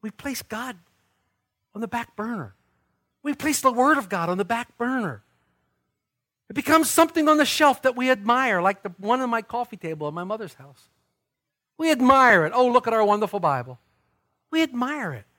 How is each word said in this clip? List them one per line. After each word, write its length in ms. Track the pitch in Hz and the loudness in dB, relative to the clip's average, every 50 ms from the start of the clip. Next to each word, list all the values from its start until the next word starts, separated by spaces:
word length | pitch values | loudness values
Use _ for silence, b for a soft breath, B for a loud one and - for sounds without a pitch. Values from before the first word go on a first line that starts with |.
We 100 | - 214 | -12 -14
place 300 | - _ - 277 262 - | -14 _ -10 -10 -8 -8
God 360 | - _ - 214 240 262 233 175 170 _ _ _ _ _ _ _ _ _ _ _ _ _ _ _ _ _ _ | -10 _ -12 -10 -10 -10 -12 -16 _ _ _ _ _ _ _ _ _ _ _ _ _ _ _ _ _ _ _
on 60 | 208 | -10
the 80 | 226 202 | -10 -8
back 300 | 175 233 233 _ _ - | -6 -8 -8 _ _ -10
burner. 380 | 208 226 240 208 143 104 98 _ _ _ _ _ _ _ _ _ _ _ _ _ _ | -8 -8 -6 -8 -10 -12 -14 _ _ _ _ _ _ _ _ _ _ _ _ _ _
We 100 | 285 285 | -8 -6
place 280 | - - 302 294 - | -4 -4 -4 -4 2
the 100 | - 262 | 0 0
Word 260 | 247 233 254 285 311 285 | 2 4 2 2 2 2
of 120 | 233 180 | 0 -4
God 200 | - 185 170 165 | -4 -4 -2 -2
on 80 | 180 185 | -2 -2
the 80 | 202 | -2
back 320 | 175 233 233 240 _ _ _ | -4 -4 -6 -6 _ _ _
burner. 460 | 233 247 262 262 226 175 123 104 _ _ _ _ _ _ _ _ _ _ _ _ _ _ _ _ _ _ _ _ _ _ _ _ _ _ | -6 -4 -4 -4 -4 -6 -8 -10 _ _ _ _ _ _ _ _ _ _ _ _ _ _ _ _ _ _ _ _ _ _ _ _ _ _
It 40 | 208 | -8
becomes 360 | 247 - - 302 320 320 - | -8 -2 2 2 2 2 2
something 400 | - - 330 330 - 339 311 302 | 4 4 2 4 4 0 2 4
on 80 | 311 302 | 4 4
the 80 | 294 | 4
shelf 360 | - - - 311 285 254 - - | 0 2 4 4 4 4 4 0
that 120 | 262 247 | -2 0
we 140 | 240 254 254 | 0 2 2
admire, 520 | 254 226 202 214 240 254 262 247 208 180 | 2 0 2 0 0 2 2 0 0 2
like 220 | 175 190 202 - _ | 2 0 0 -2 _
the 60 | 202 175 _ | -14 -14 _
one 240 | 190 208 240 262 | -2 -2 0 0
on 80 | 262 247 | 0 -2
my 120 | 233 226 | -4 -4
coffee 360 | 220 _ - 240 247 - - 190 | -6 _ -8 -8 -8 -8 -10 -12
table 300 | - 165 160 151 151 147 | -10 -10 -8 -6 -8 -8
at 60 | 151 | -8
my 120 | 170 175 | -8 -8
mother's 300 | 185 208 220 220 170 - | -8 -8 -8 -10 -14 -16
house. 340 | _ - 139 139 _ _ _ _ _ _ _ _ _ _ _ _ _ _ _ _ _ _ _ _ _ | _ -20 -20 -20 _ _ _ _ _ _ _ _ _ _ _ _ _ _ _ _ _ _ _ _ _
We 140 | 311 330 | 0 0
admire 540 | 311 254 254 254 269 269 262 247 220 180 160 | 2 2 4 4 6 6 6 6 6 6 4
it. 60 | 151 220 | 2 2
"Oh, 140 | 247 254 247 | 2 2 4
look 200 | 240 247 240 233 | 4 2 2 2
at 60 | 220 | 0
our 120 | 226 214 | 2 2
wonderful 340 | 208 208 208 214 196 - 202 | 2 2 2 0 -4 -4 -2
Bible." 400 | 170 160 139 131 123 127 127 _ _ _ _ _ _ _ _ _ _ _ _ _ _ _ | -2 -2 -2 -2 -4 -10 -16 _ _ _ _ _ _ _ _ _ _ _ _ _ _ _
We 140 | - 320 320 | -2 -2 -2
admire 500 | 311 254 240 247 254 294 302 247 180 139 | -2 -2 -6 -6 -6 -6 -6 -8 -8 -8
it. 120 | 113 101 _ _ | -10 -14 _ _